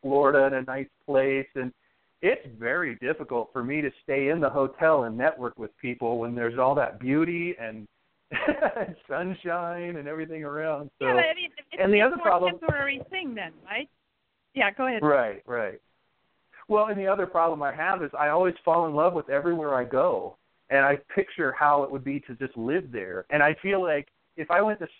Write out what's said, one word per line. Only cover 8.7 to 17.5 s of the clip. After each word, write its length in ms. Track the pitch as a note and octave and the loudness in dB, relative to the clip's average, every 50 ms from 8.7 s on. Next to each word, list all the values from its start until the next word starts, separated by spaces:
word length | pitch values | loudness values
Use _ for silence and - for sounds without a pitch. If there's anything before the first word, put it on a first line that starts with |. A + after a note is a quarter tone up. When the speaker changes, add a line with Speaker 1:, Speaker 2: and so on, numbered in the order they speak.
| - A#3 G3 - E3 - _ _ | -2 -4 -6 -8 -10 -14 _ _
Speaker 1:
sunshine 880 | C#3 D3+ F3 F#3 F#3+ - - F3+ E3+ F3 F3 E3+ F3 F3 F3 F3 F3 | -8 -6 -6 -6 -8 -8 -6 -6 -6 -4 -4 -6 -8 -8 -8 -10 -10
and 100 | D#3 C#3+ C#3+ | -10 -10 -10
everything 360 | D#3 D#3+ D#3+ D#3+ D#3+ D#3+ D3+ | -8 -8 -8 -10 -10 -10 -10
around. 460 | C#3+ C#3+ D3+ D#3 D#3+ D3+ C#3+ D3 C#3 - _ | -8 -8 -6 -4 -4 -4 -6 -8 -12 -10 _
So, 60 | C3+ | -2
Speaker 2:
Yeah, 80 | - - | 2 4
but 100 | - E4+ | 4 4
I 100 | D#4+ E4 | 2 0
mean, 160 | F4+ F4+ E4+ - - | -4 -6 -10 -12 -18
it's, 240 | - _ - - F#3+ | -20 _ -4 0 2
Speaker 1:
and 100 | G3 G#3 | 4 6
the 60 | G#3 | 6
Speaker 2:
it's 80 | G#3+ | 6
Speaker 1:
other 100 | B3+ E4+ - | 4 4 2
Speaker 2:
more 80 | E4+ | 2
Speaker 1:
problem 260 | G#3+ F3+ F3 F3+ F3+ F3 - | 4 4 4 4 2 0 -2
Speaker 2:
temporary 420 | D#4+ D#4+ D#4 C#4+ C#4 C#4 C#4 C4+ - - | -2 -2 -2 0 -2 -4 -4 -6 -10 -8
thing 240 | F#4 F#4+ F#4 C#4 A#3 | -8 -8 -6 -6 -8
then, 180 | G#3+ F#3+ E3 D#3+ D#3 - | -8 -10 -12 -14 -16 -14
right? 240 | F3+ G#3 A#3 D4 - _ _ _ _ _ _ _ _ _ _ _ _ _ | -8 -8 -8 -8 -10 _ _ _ _ _ _ _ _ _ _ _ _ _
Yeah, 160 | C4+ A3+ G3+ | 0 2 2
go 160 | G3 - C4 | 2 0 -2
ahead. 160 | - B3 G#3+ D#3 | -2 0 2 4
Speaker 1:
Right, 400 | D3+ C#3+ C3+ A#2+ A2 G2+ G2 - | 4 4 4 4 2 -2 -8 -10
right. 340 | - B2 A#2+ A2 F#2+ G2 - - _ _ _ _ _ _ _ _ _ _ _ _ _ _ - - - | -6 -4 -4 -4 -4 -6 -10 -16 _ _ _ _ _ _ _ _ _ _ _ _ _ _ -20 -4 0
Well, 180 | G#3 G#3 G#3+ | 4 4 4
and 120 | A3 G#3 G3+ | 4 0 -2
the 80 | G3 | 0
other 200 | F#3+ G3 G3 F#3 | 0 2 0 0
problem 360 | F3+ - E3+ E3 E3+ | 0 2 2 2 2